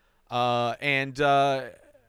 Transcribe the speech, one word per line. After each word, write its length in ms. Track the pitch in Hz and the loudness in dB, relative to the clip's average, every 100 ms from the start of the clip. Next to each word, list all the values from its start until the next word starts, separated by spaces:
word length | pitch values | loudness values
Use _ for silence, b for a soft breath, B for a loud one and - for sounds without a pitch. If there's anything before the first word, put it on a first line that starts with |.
| b b - | b b -6
Uh, 460 | 120 123 120 120 117 | -2 0 0 -2 -2
and, 400 | 143 135 135 131 | -2 -2 -2 0
uh, 460 | 143 139 139 135 120 - - - | 2 4 2 0 -6 -16 -20 -20